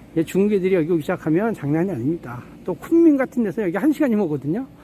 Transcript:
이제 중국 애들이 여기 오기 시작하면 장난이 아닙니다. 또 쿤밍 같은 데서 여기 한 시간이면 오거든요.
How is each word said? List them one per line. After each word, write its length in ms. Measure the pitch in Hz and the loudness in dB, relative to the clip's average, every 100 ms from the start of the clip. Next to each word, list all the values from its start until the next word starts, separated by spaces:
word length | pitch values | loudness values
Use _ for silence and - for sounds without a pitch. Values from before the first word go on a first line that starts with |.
| - | -8
이제 120 | 160 | -4
중국 300 | 160 180 208 | -2 0 2
애들이 200 | 208 185 | 2 2
여기 160 | 185 156 | 0 2
오기 120 | 175 | -2
시작하면 520 | 143 180 160 160 226 | -2 -4 0 0 0
장난이 380 | 208 139 156 190 | -4 -2 -2 -2
아닙니다. 500 | 143 127 165 123 117 - - | -2 -4 -4 -8 -16 -16 -14
또 100 | - | -10
쿤밍 420 | 175 - 339 330 285 | -8 2 6 6 4
같은 280 | 254 254 | 0 0
데서 180 | 214 170 | -2 0
여기 140 | 196 180 | -2 0
한 160 | 269 | 0
시간이면 320 | 277 285 214 180 | 2 0 2 0
오거든요. 400 | 147 139 196 262 - | -2 -4 -4 -6 -16